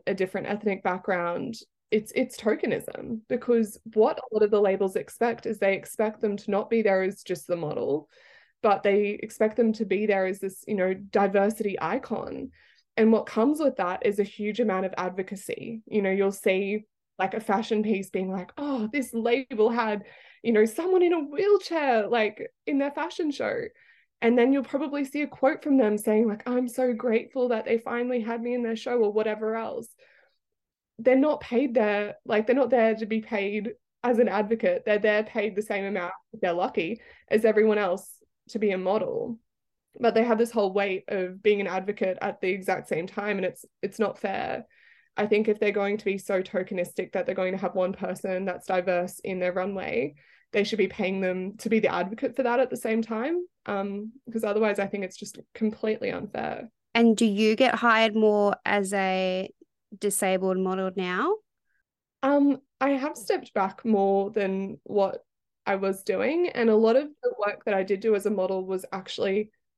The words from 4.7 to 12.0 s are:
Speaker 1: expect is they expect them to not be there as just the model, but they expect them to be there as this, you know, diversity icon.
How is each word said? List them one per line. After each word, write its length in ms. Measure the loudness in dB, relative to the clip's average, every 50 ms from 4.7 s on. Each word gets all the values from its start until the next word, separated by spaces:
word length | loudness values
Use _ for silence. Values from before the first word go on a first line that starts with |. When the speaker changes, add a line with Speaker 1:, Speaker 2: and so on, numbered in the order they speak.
| 2 2 0 0 -2
Speaker 1:
expect 520 | -4 -6 -8 -4 -2 -2 -2 -2 -2 -4
is 120 | -6 -4 0
they 160 | 0 0 0
expect 460 | 0 -4 -6 -4 -2 -2 -2 -2 -2
them 160 | -2 -2 -2
to 140 | -4 -4 -2
not 200 | -2 -2 0 0
be 120 | 2 2 4
there 200 | 4 4 2 2
as 200 | 0 -2 -6 -8
just 240 | -8 -8 -6 -4 -4
the 80 | -4
model, 520 | -4 -2 -4 -4 -2 -2 -2 -2 -2 -4 -8 _ _ -20 -20 -20 -20 _ _ _ _ 2
but 220 | 2 2 2 4
they 340 | 2 4 4 2 0 -2 -6
expect 360 | -8 -8 -2 0 0 0 2
them 160 | 2 2 2 2
to 120 | 0 -2
be 220 | -2 0 0 2
there 200 | 2 2 2 2
as 120 | 0 -2 -4
this, 240 | -6 -8 -10 -10 -8 -6
you 80 | -2
know, 180 | 0 0 0 -2
diversity 840 | -4 -4 -2 2 2 2 4 4 2 2 2 0 -2 -4 -4 -4 -4
icon. 720 | -4 -2 -4 -4